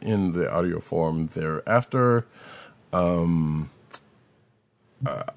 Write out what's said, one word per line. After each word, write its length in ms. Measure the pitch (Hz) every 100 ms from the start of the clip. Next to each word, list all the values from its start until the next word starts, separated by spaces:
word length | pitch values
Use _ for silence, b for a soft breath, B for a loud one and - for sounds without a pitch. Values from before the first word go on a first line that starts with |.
in 300 | 107 104 92
the 160 | 87 82
audio 300 | 87 90 82
form 460 | - 82 80 80
thereafter. 1040 | 78 80 78 78 - 117 - 131 123 120 - B B B B B _
Um, 760 | 90 87 87 85 82 78 78 78 - _ - - _ _ _ _ _ _ _ _ _
uh, 200 | 131 - -